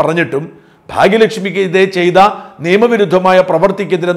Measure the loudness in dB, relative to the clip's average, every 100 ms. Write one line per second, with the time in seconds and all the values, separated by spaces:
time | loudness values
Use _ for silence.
0 | -2 -2 -2 -4 -8 -14 _ _ -10 0
1 | 0 2 0 -2 -6 -4 -2 0 0 0
2 | 0 4 2 0 -12 -10 -2 2 2 2
3 | 0 2 2 2 2 0 0 -2 -4 -4
4 | -2